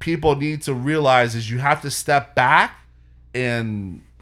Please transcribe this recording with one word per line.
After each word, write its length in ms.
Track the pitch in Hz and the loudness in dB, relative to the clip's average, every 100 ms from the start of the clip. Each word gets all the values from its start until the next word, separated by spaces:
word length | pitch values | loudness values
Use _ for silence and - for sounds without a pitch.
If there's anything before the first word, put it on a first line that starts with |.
people 340 | 165 165 156 | -4 0 0
need 280 | 139 151 151 | 0 -2 -4
to 120 | 151 | -6
realize 640 | 123 135 156 139 127 120 117 | -4 -2 2 4 4 2 -2
is 120 | 110 | -6
you 100 | 123 | -2
have 220 | 143 147 | 0 0
to 80 | 139 | -2
step 440 | - - - - | -8 0 0 0
back 400 | - 127 160 226 - _ _ _ - _ | 0 4 4 4 -4 _ _ _ -20 _
and, 720 | 123 123 120 113 104 95 80 - _ | -6 -2 -2 -4 -6 -10 -14 -20 _